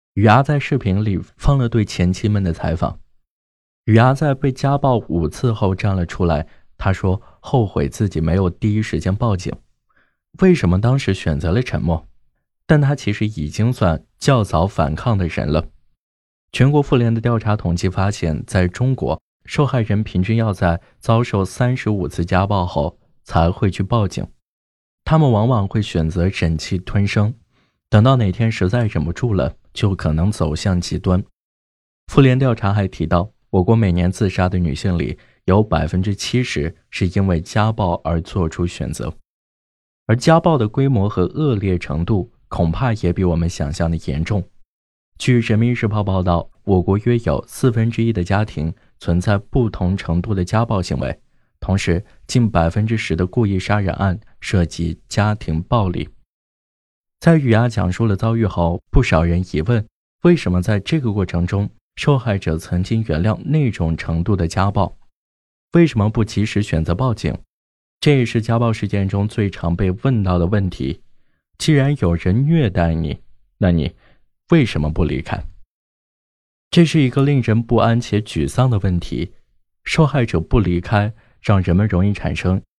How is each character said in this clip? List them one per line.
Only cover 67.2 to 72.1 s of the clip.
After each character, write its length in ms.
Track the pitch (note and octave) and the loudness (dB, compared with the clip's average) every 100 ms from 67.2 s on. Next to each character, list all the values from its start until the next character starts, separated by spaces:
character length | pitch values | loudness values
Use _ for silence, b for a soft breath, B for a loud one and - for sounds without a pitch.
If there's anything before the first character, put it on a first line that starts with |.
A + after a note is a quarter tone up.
| D#2 - - _ _ _ _ - | -4 -6 -12 _ _ _ _ -2
这 180 | D3+ C#3 | 2 2
也 80 | A#2 | 2
是 160 | A#2 | -2
家 180 | G#2+ A#2 | 0 0
暴 140 | A#2 | 0
事 140 | A2 G#2 | 0 -2
件 200 | G2+ G2 | -2 -2
中 180 | G2+ G#2+ | 0 -2
最 220 | - G2+ | -2 -2
常 240 | - F2 | -2 -4
被 160 | F2 G2 | 0 0
问 300 | F#2 C3+ A#2+ | 0 0 0
到 140 | F#2 F2+ | 2 2
的 100 | F2 | 2
问 220 | G#2 F#2+ | 0 -2
题。 320 | - C2 - - - _ _ _ - | -4 -8 -8 -14 -20 _ _ _ -6
既 140 | - | 2
然 240 | D3 C3+ D3 | 2 2 0
有 160 | F2 | 0